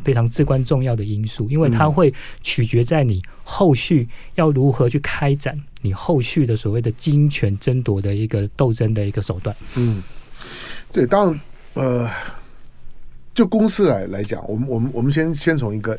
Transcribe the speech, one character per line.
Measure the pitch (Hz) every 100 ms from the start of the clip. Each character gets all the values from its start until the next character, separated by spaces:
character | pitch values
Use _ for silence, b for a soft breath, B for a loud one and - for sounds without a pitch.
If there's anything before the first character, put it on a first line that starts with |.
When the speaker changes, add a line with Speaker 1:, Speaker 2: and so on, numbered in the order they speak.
Speaker 1:
非 | -
常 | 120 117
至 | -
关 | 143 131
重 | 127 127
要 | 131
的 | 113
因 | 101 104 107
素， | - 107
因 | 151
为 | 143
它 | 117 156
会 | 151 151 B B B
取 | - -
决 | 113 117
在 | 120 160
你 | 127 92 - B
后 | - - 190
续 | 127 - 160 117 B B -
要 | 160
如 | 135 139
何 | 120 120
去 | 143
开 | - - 143
展 | 143 135 151 - -
你 | 98
后 | 95 - 151
续 | 117 165
的 | 123 110
所 | 104
谓 | 113
的 | 117
经 | - -
营 | 143 147
权 | - 101 98
争 | - 127
夺 | 120 98
的 | 101
一 | 101 107
个 | 107 101 -
斗 | 131
争 | 113 110
的 | 107 101
一 |
个 | 104
手 | - 92
段。 | 104 - - 127
Speaker 2:
嗯， | 120 101 87 - - - B B B B B
对， | - 127
当 | 196 185
然， | 151 - - -
呃， | - 131 123 117 B B B B B B - - - - - -
就 | - 220
公 | 220 214
司 | - 180
来， | 101 95
来 | 98
讲， | 101 - -
我 | 110
们， | 135
我 | 117
们， | 127
我 | 120
们 | 131
先， | 147 160
先 | 147 165 156
从 | 113
一 | 107
个， | 104